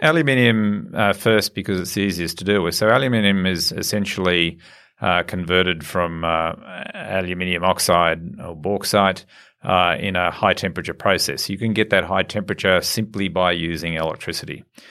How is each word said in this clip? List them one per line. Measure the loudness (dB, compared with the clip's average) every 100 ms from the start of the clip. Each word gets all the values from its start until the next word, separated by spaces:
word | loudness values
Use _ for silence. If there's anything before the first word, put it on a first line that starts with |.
aluminium, | 2 2 2 4 4 4 2 0 -4
uh, | 0 0
first | 2 2 2 2 -4
because | -4 -4
it's | -2
the | -2
easiest | -2 -2 -6 -4
to |
deal | 0 2
with. | 2 2
So | 4
aluminium | 4 4 2 2 2 2
is | 0 -2
essentially, | -4 -2 -2 -2 -2 0 2 0 -4 -16 -20 _ _
uh, | 0 0
converted | 0 -4 0 2 2 0
from, | -4 -2 -2 -2
uh, | -2 0 -2 -4 -12 -14 -14
aluminium | -12 -6 -4 -2 -4 -2 0
oxide | 0 2 2 4 4 2 -4 -12
or | -14
bauxite, | -8 -4 -4 0 2 4 0 -8 -20 -20 _
uh, | 0 2 2 0
in | -2
a | 0 -2
high | 2 2
temperature | 2 -2 -6 -8
process. | -2 0 2 0 -4 -6
You | -4
can | -2
get | 0 2
that | 2
high | 2 -2
temperature | -2 -4 -4 -2 2 2
simply | 2 -2 -4 -4 -2
by | 0 0
using | 0 -2 -4 -4
electricity. | -4 -4 -6 -8 -8 -10 -14 -16 _ -20